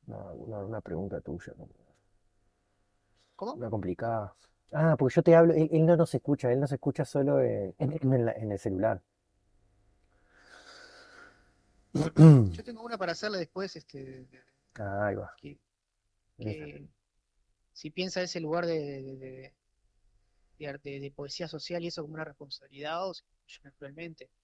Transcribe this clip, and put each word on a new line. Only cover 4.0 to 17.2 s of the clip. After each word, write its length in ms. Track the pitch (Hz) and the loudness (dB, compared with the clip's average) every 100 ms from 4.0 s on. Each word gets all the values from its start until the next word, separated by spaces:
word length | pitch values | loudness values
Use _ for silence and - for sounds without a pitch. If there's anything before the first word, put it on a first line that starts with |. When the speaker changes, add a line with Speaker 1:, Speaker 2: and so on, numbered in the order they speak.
| 113 113 101 - _ _ _ | -4 -4 -6 -14 _ _ _
Speaker 1:
Ah, 240 | 147 160 151 | 0 2 4
porque 180 | 131 - | 2 4
yo 80 | |
te 120 | 170 165 | 8 8
hablo, 180 | 170 | 8
él, 160 | 156 156 | 6 2
él 140 | 160 160 | 4 4
no 100 | 170 | 4
nos 180 | 160 131 | 4 -2
escucha, 360 | - 143 127 | -2 0 2
él 80 | 123 | 2
nos 120 | 139 | 0
escucha 340 | 131 - - 143 | -2 -4 -2 -4
solo, 340 | 151 139 143 | -2 0 2
eh, 340 | 123 110 98 - | 2 0 -6 -4
en, 160 | 131 156 135 | -4 -2 2
en 120 | 131 117 | 2 2
la, 60 | |
en 200 | - 110 | -2 -6
el 60 | 101 | -4
celular. 440 | 117 95 107 104 _ _ _ _ _ _ _ _ _ _ _ _ _ _ - - - - - - - - - _ _ _ _ _ _ | -4 0 0 -2 _ _ _ _ _ _ _ _ _ _ _ _ _ _ -20 -20 -20 -20 -20 -20 -20 -20 -20 _ _ _ _ _ _
<clears throat> 0 | |
Speaker 2:
Yo 720 | 139 156 - 160 143 104 85 | -4 -4 10 12 12 8 -2
tengo 180 | - 226 | -12 -14
una 140 | 233 226 | -12 -6
para 140 | 180 | -6
hacerle 260 | 165 208 302 | -4 -6 -6
después, 380 | 156 185 196 165 | -8 -8 -10 -10
este, 280 | - 143 | -18 -18
de, 220 | 135 131 127 | -16 -18 -20
de 160 | 131 _ _ _ - | -20 _ _ _ -12
Speaker 1:
Ah, 260 | 101 101 104 | -8 -4 -4
ahí 80 | 101 | -4
va. 160 | - - | -8 -16
Speaker 2:
que, 200 | 143 143 _ _ _ _ _ _ _ _ | -20 -20 _ _ _ _ _ _ _ _
Speaker 1:
Esa. 260 | 110 127 151 | -10 -8 -12
Speaker 2:
que 220 | 147 147 _ _ _ | -18 -20 _ _ _